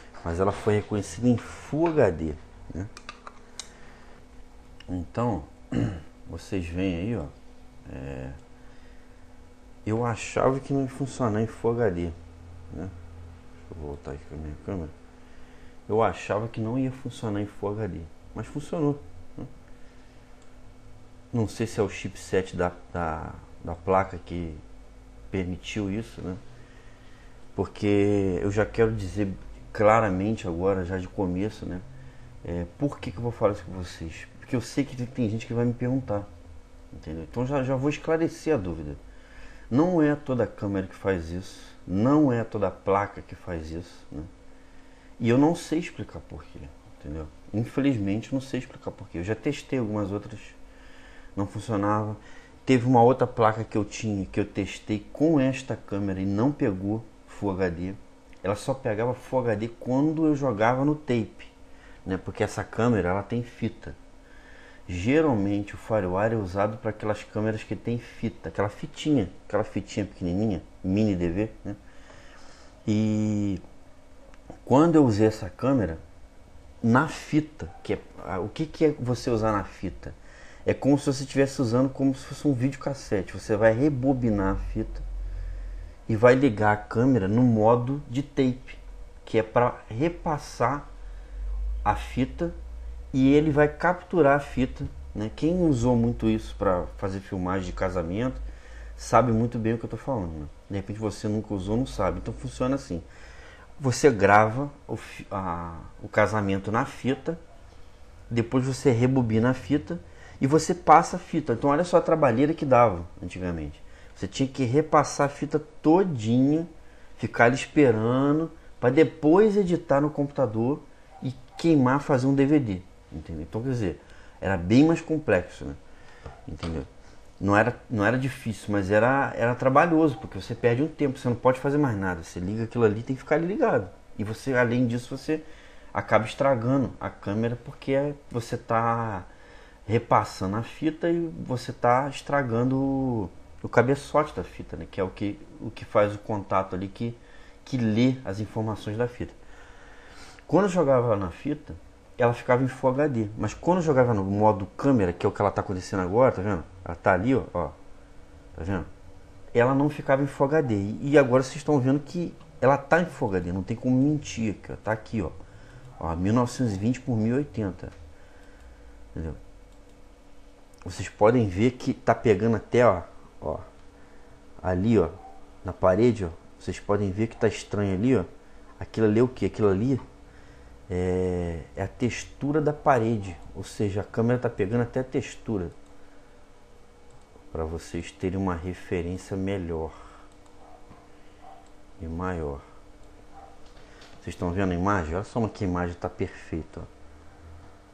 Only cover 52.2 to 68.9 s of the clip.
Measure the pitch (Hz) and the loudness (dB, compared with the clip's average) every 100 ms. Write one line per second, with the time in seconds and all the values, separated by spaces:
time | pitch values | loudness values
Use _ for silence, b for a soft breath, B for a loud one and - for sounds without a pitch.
52.2 | B B B - - 131 123 123 117 131 | B B B -6 2 4 6 8 8 6
53.2 | - - 110 110 110 110 101 - 110 101 | 2 2 2 2 -2 -2 -4 -4 -4 -2
54.2 | 95 - 101 - 95 - - 104 - - | -2 -2 -2 -4 -6 -8 -6 -6 -6 0
55.2 | 151 156 131 127 - 110 - 101 101 92 | 2 4 2 0 -6 -8 -6 -4 -2 -2
56.2 | 98 101 127 143 131 95 101 110 - - | 0 2 0 0 -2 0 -2 -4 -6 -18
57.2 | - - 101 95 92 82 92 98 - - | -20 -6 -4 0 -2 -2 -8 -10 -16 -20
58.2 | - - 92 104 - 131 123 104 123 120 | -20 -8 -4 -4 -4 -4 -2 -2 -2 -4
59.2 | - 127 120 104 117 - 120 131 151 156 | -4 -2 0 -2 -4 -6 -2 0 2 2
60.2 | 156 143 135 101 113 127 143 151 - 120 | 2 2 0 2 2 4 2 0 0 0
61.2 | 101 - - - B B B B - 92 | -2 -8 -20 -20 B B B B -6 -6
62.2 | - - 104 - 98 - 117 110 87 98 | -4 -4 -2 -4 -6 0 2 4 2 0
63.2 | 101 117 120 - 117 - - 69 - - | -2 -6 -6 -6 -6 -6 -14 -16 -18 -20
64.2 | B B B B B B - 87 101 147 | B B B B B B -10 -4 2 4
65.2 | 160 110 98 104 101 - - 110 92 92 | 4 2 2 -2 -4 -10 -2 0 0 0
66.2 | 113 113 95 95 107 110 110 107 107 104 | 0 0 -2 0 0 -2 -6 -4 -4 -6
67.2 | - - 110 107 - 104 - 120 - - | -6 -2 -2 -2 -6 -8 -4 -6 -8 -8
68.2 | 117 - - - 104 - 165 | -8 -6 -6 -2 -2 -4 -12